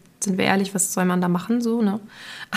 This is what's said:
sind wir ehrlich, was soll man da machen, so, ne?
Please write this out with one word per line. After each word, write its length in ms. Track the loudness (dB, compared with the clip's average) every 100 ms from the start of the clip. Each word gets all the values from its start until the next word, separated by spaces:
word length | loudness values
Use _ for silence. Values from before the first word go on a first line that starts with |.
| -20 _
sind 180 | -2 0
wir 60 |
ehrlich, 280 | 2 2 0
was 180 | -2 -2
soll 100 | 0
man 160 | 2 2
da 60 | 2
machen, 320 | 0 0 0
so, 220 | 0 2
ne? 160 | 2 0 -6 -18 -18 -16 -4